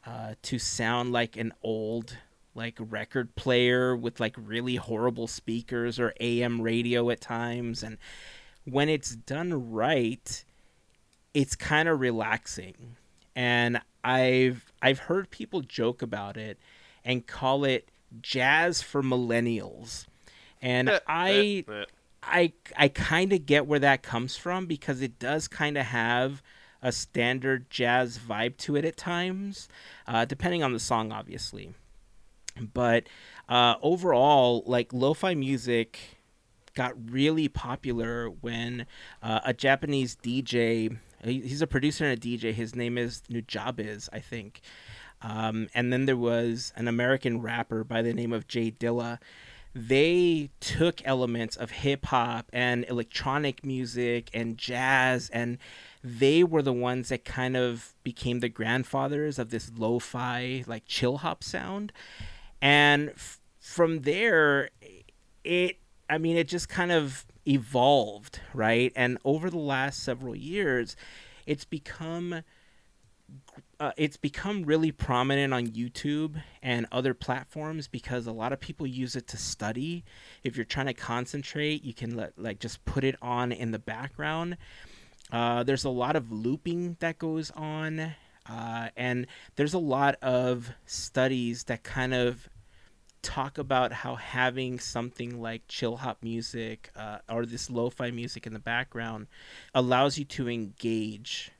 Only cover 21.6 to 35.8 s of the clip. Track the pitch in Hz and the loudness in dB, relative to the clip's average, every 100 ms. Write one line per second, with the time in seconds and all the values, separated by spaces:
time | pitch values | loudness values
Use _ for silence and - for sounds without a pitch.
21.6 | 143 104 101 _ _ _ 131 175 175 - | -4 -10 -10 _ _ _ 0 4 4 2
22.6 | - - 143 - - 160 190 190 143 147 | -12 4 4 4 2 2 4 2 6 4
23.6 | 143 147 139 135 - 120 127 - 175 180 | 6 4 6 4 2 -4 -4 -6 -4 -4
24.6 | 185 156 - 131 131 117 123 151 156 - | -2 -4 -4 -2 -4 -4 -2 -2 -2 -2
25.6 | 151 147 120 123 113 120 131 139 _ - | -2 0 -2 0 2 2 2 -2 _ -20
26.6 | - _ 127 - - - 120 131 131 131 | -20 _ -2 -2 -4 0 0 2 0 0
27.6 | 127 - 135 120 127 117 117 104 117 139 | -2 0 4 4 2 -4 -6 -2 -2 -4
28.6 | - 147 160 - - 175 180 190 202 196 | -2 0 0 -4 -4 -2 -2 -4 -8 -10
29.6 | - - - - - 117 120 135 175 175 | -16 -20 -20 -18 -2 0 0 0 0 2
30.6 | 139 117 - 117 110 107 - - - 104 | 0 0 0 0 0 -6 -10 -10 -10 -10
31.6 | 95 - _ - _ - - _ - - | -14 -18 _ -20 _ -20 -20 _ -18 -12
32.6 | 110 - 120 117 - - - - - 123 | -8 0 4 4 2 -20 -20 -20 0 6
33.6 | 120 113 147 175 180 127 139 143 123 120 | 6 6 2 2 4 6 8 10 8 4
34.6 | - 123 117 127 131 156 190 165 135 135 | 2 0 0 2 2 4 0 0 0 -2
35.6 | 123 117 | 2 2